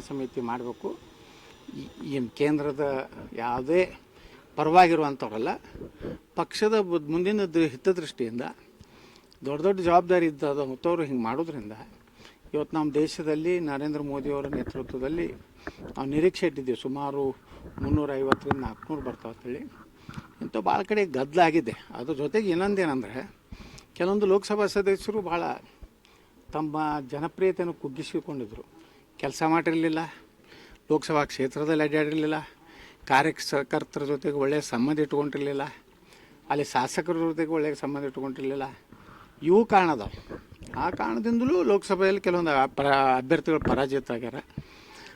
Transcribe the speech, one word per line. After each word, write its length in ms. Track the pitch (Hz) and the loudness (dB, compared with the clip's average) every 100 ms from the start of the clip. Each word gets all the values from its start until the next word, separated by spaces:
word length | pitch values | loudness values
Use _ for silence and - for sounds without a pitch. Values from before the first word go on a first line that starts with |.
| - | -6
ಸಮಿತಿ 320 | 139 127 135 117 | -8 -6 -6 -6
ಮಾಡಬೇಕು. 380 | 123 123 - 202 339 - - - - - - - 143 | -6 -8 -8 -10 -10 -16 -20 -20 -20 -20 -20 -16 -14
ಈ, 40 | 139 - 151 | -14 -12 -8
ಈ 80 | 139 113 - | -6 -4 0
ಕೇಂದ್ರದ 440 | 147 151 143 135 143 131 135 - - 113 | 0 2 -2 -2 -2 -2 -6 -12 -14 -8
ಯಾವುದೇ 380 | 117 123 131 175 180 - - - - - - - | -4 -4 2 2 2 -4 -20 -20 -20 -20 -10 -2
ಪರವಾಗಿರುವಂಥವ್ರಲ್ಲ, 920 | 151 175 175 160 147 135 113 110 147 240 - - - - - - _ - | 6 8 8 6 2 -2 -6 -4 -4 -4 -10 -16 -16 -12 -12 -12 _ -6
ಪಕ್ಷದ 360 | 165 - 214 220 185 | -4 0 2 2 2
ಬು-, 160 | 170 147 | 0 0
ಮುಂದಿನ 320 | 165 185 214 185 165 | 0 2 2 2 2
ದೃ-, 160 | 156 | 2
ಹಿತದೃಷ್ಟಿಯಿಂದ 720 | 127 190 175 151 - 117 117 156 - - - - - - - - - 131 | 2 0 0 -2 -6 -4 -4 -8 -10 -20 -20 -20 -20 -20 -20 -20 -12 -6
ದೊಡ್ಡ 140 | 147 185 | 0 2
ದೊಡ್ಡ 120 | 190 170 | 4 6
ಜವಾಬ್ದಾರಿ 400 | 175 175 180 165 | 6 6 4 4
ಇದ್ದವರು 720 | 139 151 143 135 131 170 170 143 | 0 -2 0 -2 -2 0 0 0
ಹಿಂಗೆ 140 | 127 110 | -2 -2
ಮಾಡೋದ್ರಿಂದ 460 | 135 165 143 104 107 - - _ - - - - | -2 -4 -6 -12 -14 -20 -20 _ -20 -20 -20 -8
ಇವತ್ತು 200 | 151 143 160 | -6 -2 0
ನಮ್ಮ 120 | 151 143 | 2 2
ದೇಶದಲ್ಲಿ 500 | 156 - 156 151 170 180 156 | 0 -2 -2 0 0 0 -2
ನರೇಂದ್ರ 340 | 139 151 147 143 | -4 -4 -4 -4
ಮೋದಿಯವರ 380 | 139 143 143 139 135 | -4 -4 -4 -4 -4
ನೇತೃತ್ವದಲ್ಲಿ 720 | 123 135 127 127 131 170 165 - - - - - - | -6 -8 -8 -4 -4 -2 -4 -8 -18 -18 -16 -14 -12
ನಾವು 140 | - 135 | -8 -2
ನಿರೀಕ್ಷೆ 320 | 151 180 - 170 | 4 4 4 -2
ಇಟ್ಟಿದ್ದೀವಿ 300 | 139 127 117 135 | -2 -2 -2 -2
ಸುಮಾರು 360 | 139 143 139 135 131 - - - - | -4 -4 -2 -2 -4 -14 -20 -14 -6
ಮುನ್ನೂರೈವತ್ತರಿಂದ 800 | 139 147 143 135 135 135 139 139 117 | 0 0 0 -2 -2 -2 -2 -4 -4
ನಾಲ್ಕುನೂರು 380 | 107 - 151 131 | -8 -8 -8 -6
ಬರ್ತಾವ 240 | - 113 | -8 -12
ಅಂತೇಳಿ. 280 | - 123 139 277 - - - - - - - | -12 -10 -10 -12 -18 -20 -20 -16 -16 -16 -12
ಇಂಥ 120 | 170 226 185 | -8 -2 0
ಭಾಳ 100 | - 196 | 0 2
ಕಡೆ 140 | 214 185 127 | 0 0 -2
ಗದ್ದಲಾಗಿದೆ. 580 | 143 165 165 160 113 - - 117 | 0 4 6 4 0 -6 -10 -10
ಅದ್ರ 140 | 127 139 | -6 -4
ಜೊತೆಗೆ 260 | 147 214 202 | -2 0 0
ಇನ್ನೊಂದೇನೆಂದರೆ 640 | 170 202 196 165 131 104 127 202 - - - - - - - | 0 2 2 0 0 -4 -8 -12 -16 -20 -20 -18 -20 -12 -2
ಕೆಲವೊಂದು 280 | 180 202 202 | 0 2 4
ಲೋಕಸಭಾ 320 | 196 - 208 202 | 4 2 0 2
ಸದಸ್ಯರು 480 | 208 196 190 - 208 175 | 2 2 0 0 -4 -2
ಭಾಳ 140 | 170 165 - - - - _ _ - _ _ - 151 | -2 -2 -6 -10 -20 -20 _ _ -20 _ _ -8 -4
ತಮ್ಮ 220 | 156 151 151 151 127 | -4 -2 -2 -4 -6
ಜನಪ್ರಿಯತೆಯನ್ನು 600 | 143 165 - 190 180 175 165 | -6 -6 0 0 0 -4 -4
ಕುಗ್ಗಿಸಿಕೊಂಡಿದ್ರು. 840 | 139 131 143 175 - 143 107 113 - - - - _ - | -8 -8 -6 -6 -6 -8 -8 -12 -18 -20 -20 -20 _ -8
ಕೆಲಸ 180 | 139 - 160 | -6 0 2
ಮಾಡಿರಲಿಲ್ಲ, 460 | 165 170 165 160 160 165 - - _ - - - - - | 2 2 2 0 0 -6 -12 -20 _ -20 -20 -20 -10 0
ಲೋಕಸಭಾ 320 | 151 - 151 143 | 0 2 0 0
ಕ್ಷೇತ್ರದಲ್ಲಿ 520 | - 131 147 151 156 151 | -2 -4 -2 0 2 2
ಅಡ್ಡಾಡಿರಲಿಲ್ಲ, 500 | 156 151 156 151 156 151 - - - - - - | 2 2 0 0 -2 -6 -18 -20 -20 -20 -10 2
ಕಾರ್ಯಕರ್ತರ 920 | 135 156 - - 143 139 156 139 147 143 | 4 4 0 -2 -2 0 -2 -2 -6 -4
ಜೊತೆಗೆ 240 | 143 156 143 | -2 -2 0
ಒಳ್ಳೆಯ 180 | 135 147 - | 0 0 -2
ಸಂಬಂಧ 320 | 120 135 151 143 | 0 2 2 0
ಇಟ್ಕೊಂಡಿರಲಿಲ್ಲ, 580 | 143 147 143 143 139 143 - _ _ - - - - - | 0 -2 -2 -4 -4 -6 -10 _ _ -20 -20 -20 -12 -4
ಅಲ್ಲಿ 140 | 143 139 131 | -2 0 0
ಶಾಸಕರ 420 | 131 - 160 165 165 | 0 -2 -2 0 0
ಜೊತೆಗೆ 240 | 156 156 160 | 0 0 0
ಒಳ್ಳೆಯ 180 | 151 139 | 0 -2
ಸಂಬಂಧ 280 | 139 143 139 | -4 -4 -6
ಇಟ್ಕೊಂಡಿರಲಿಲ್ಲ. 540 | 135 135 131 131 139 131 - - - - - - - 156 | -6 -6 -4 -4 -4 -6 -10 -20 -20 -20 -20 -20 -4 4
ಇವು 100 | 202 220 | 6 6
ಕಾರಣ 200 | 196 170 131 | 6 4 0
ಅದಾವೆ. 200 | 101 - - - - - - - | -4 -10 -14 -16 -16 -20 -12 -4
ಆ 20 | 165 - | -4 -2
ಕಾರಣದಿಂದಲೂ 560 | - 233 226 233 254 359 330 | -2 -2 0 2 2 2 4
ಲೋಕಸಭೆಯಲ್ಲಿ 520 | 202 - 185 190 196 185 | 2 2 2 2 2 2
ಕೆಲವೊಂದು 260 | 175 165 139 | 2 4 4
ಅ-, 40 | 135 - | 2 2
ಪರ-, 200 | 139 135 135 127 | 4 4 4 2
ಅಭ್ಯರ್ಥಿಗಳು 400 | 131 160 165 156 131 | 2 2 2 0 2
ಪರಾಜಿತ 420 | 123 139 135 131 120 | 0 0 -2 -4 -6
ಆಗ್ಯಾರ. 220 | 120 135 - - - - - - - | -6 -10 -12 -14 -16 -20 -20 -20 -20